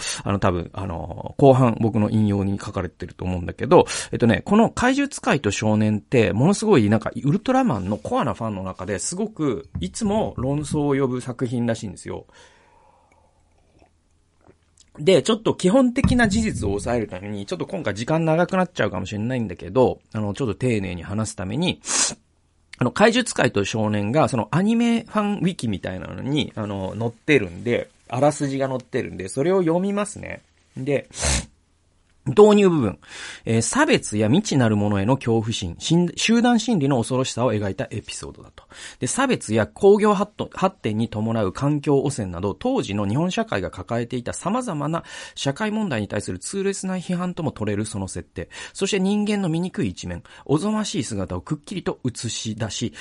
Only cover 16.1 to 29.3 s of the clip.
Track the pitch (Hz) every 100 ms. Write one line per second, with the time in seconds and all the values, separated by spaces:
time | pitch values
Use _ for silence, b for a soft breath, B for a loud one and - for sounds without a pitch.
16.1 | 247 226 220 220 - 104 101 117 120 104
17.1 | 90 101 101 98 90 - 190 113 98 120
18.1 | 160 160 160 175 190 180 - 107 95 92
19.1 | 104 117 131 107 87 85 120 110 90 _
20.1 | 110 104 95 127 92 127 110 95 87 87
21.1 | 104 110 - 95 120 180 - B B B
22.1 | - _ _ _ _ _ - 117 - 220
23.1 | 233 233 - 127 101 95 110 107 104 101
24.1 | 147 127 123 - 165 202 233 233 233 -
25.1 | 214 208 208 190 - 113 95 98 92 85
26.1 | 92 113 147 - 113 104 98 95 95 117
27.1 | - - 139 90 90 110 107 - _ -
28.1 | 120 147 147 143 135 135 127 - 127 98
29.1 | 90 95